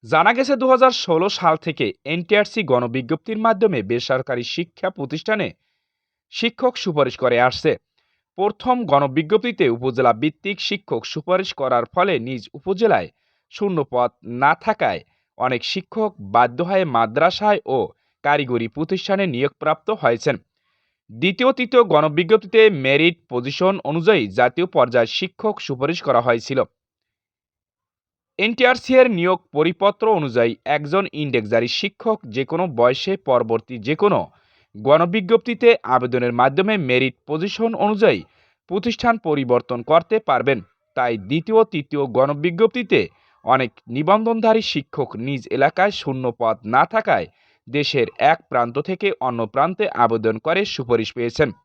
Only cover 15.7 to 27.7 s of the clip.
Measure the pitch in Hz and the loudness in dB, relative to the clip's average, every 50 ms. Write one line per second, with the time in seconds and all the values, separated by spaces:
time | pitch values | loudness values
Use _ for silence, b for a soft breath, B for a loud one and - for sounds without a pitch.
15.7 | - 190 180 _ - 226 214 208 - - 104 98 104 117 123 123 120 123 175 175 | -8 -8 -8 _ -6 -4 -4 -4 -6 -10 -16 -2 2 2 2 2 0 -4 -4 -2
16.7 | 196 190 185 156 120 113 113 110 113 143 156 180 180 - 208 214 208 170 _ - | 0 0 0 0 0 0 0 0 0 2 2 2 0 0 0 0 0 0 _ -2
17.7 | 131 127 101 - - _ _ _ _ _ - 143 147 147 143 123 123 117 113 113 | -2 -2 -2 -4 -8 _ _ _ _ _ -2 0 0 0 0 -2 -2 -2 -2 -4
18.7 | _ 143 160 - 190 185 - - 196 196 196 180 127 120 135 143 _ _ - 156 | _ -6 -4 -4 -4 -6 -2 -2 -2 -2 0 -2 -2 -2 -2 -2 _ _ -2 -2
19.7 | 160 - _ - 214 - - 120 120 113 - 151 127 92 _ _ _ _ _ _ | -2 -2 _ -6 -6 0 2 0 0 2 0 -2 -4 -4 _ _ _ _ _ _
20.7 | _ _ _ _ _ _ _ _ 110 113 139 185 185 - 247 262 262 - 254 233 | _ _ _ _ _ _ _ _ -8 -2 -2 -2 0 2 2 0 2 0 -4 2
21.7 | - 247 233 185 165 151 156 156 147 160 180 165 220 214 208 185 - 220 220 214 | 4 2 4 6 4 2 2 2 0 0 2 2 2 2 2 2 4 6 6 6
22.7 | 196 139 131 135 139 143 160 175 170 _ _ _ 127 123 120 135 139 - 175 190 | 4 2 0 2 2 4 4 2 2 _ _ _ -6 -4 -4 -4 -4 0 0 0
23.7 | 196 - - 139 151 170 160 196 214 165 113 101 95 120 123 123 - 170 175 175 | 0 -2 -4 -4 -4 0 2 2 2 2 0 -2 0 0 0 2 2 -2 -4 -2
24.7 | - 160 123 123 117 123 117 117 - - 185 185 _ - - 214 208 - - - | 2 0 2 4 2 0 0 0 -2 -6 -6 -6 _ -6 -4 -4 -4 -6 -8 -8
25.7 | 139 123 135 170 202 175 - 143 127 117 120 127 120 117 - - 135 131 110 _ | -6 -4 -4 -4 -4 -4 -2 0 0 2 2 2 0 -2 -2 -4 -2 -2 -2 _
26.7 | _ _ _ _ _ _ _ _ _ _ _ _ _ _ _ _ _ _ _ _ | _ _ _ _ _ _ _ _ _ _ _ _ _ _ _ _ _ _ _ _